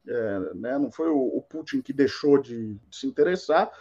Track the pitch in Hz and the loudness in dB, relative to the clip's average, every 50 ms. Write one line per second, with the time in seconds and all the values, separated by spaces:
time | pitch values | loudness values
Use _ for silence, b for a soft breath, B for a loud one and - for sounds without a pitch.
0 | _ - - 120 113 107 98 98 92 78 - - 107 120 131 143 143 123 110 - | _ -6 -4 -4 -2 -2 -2 -4 -4 -6 -8 -8 -6 -4 -2 -2 -2 -2 -2 -2
1 | 160 165 156 143 131 117 - 127 - _ - 160 156 - - 135 - - 135 135 | -2 0 2 2 2 0 -2 -4 -6 _ -12 -14 -12 -6 -6 -6 -4 -4 2 2
2 | 139 127 - - - 147 143 139 135 120 120 117 113 110 104 101 - _ - - | 2 2 2 0 4 4 4 4 4 0 -6 -8 -8 -8 -8 -10 -14 _ -18 -8
3 | - 135 131 - 147 170 185 185 - - 151 165 208 220 B B | -8 -6 0 2 2 2 2 -2 0 2 2 4 4 2 B B